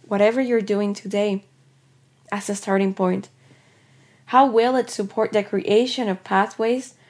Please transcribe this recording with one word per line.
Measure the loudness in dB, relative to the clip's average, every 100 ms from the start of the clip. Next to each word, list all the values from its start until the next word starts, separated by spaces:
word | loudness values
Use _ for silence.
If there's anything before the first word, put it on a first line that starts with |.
| -6
whatever | 2 2 2
you're | 0 0
doing | 0 -2 -2
today | -6 -6 -2 -2 -2 -8 _ _ _ _ _ _ _ _
as | -8 -6
a |
starting | -6 -2 0 0
point, | 0 0 -2 -6 _ _ _ _ _ _ _ _ _ 2
how | 4 6
will | 4 2
it | 0 -2
support | -6 -6 -2 -2
the | -2
creation | -2 -4 2 2 2 -2 -4
of | -4
pathways | 0 0 0 -2 -2 -2 -6 -18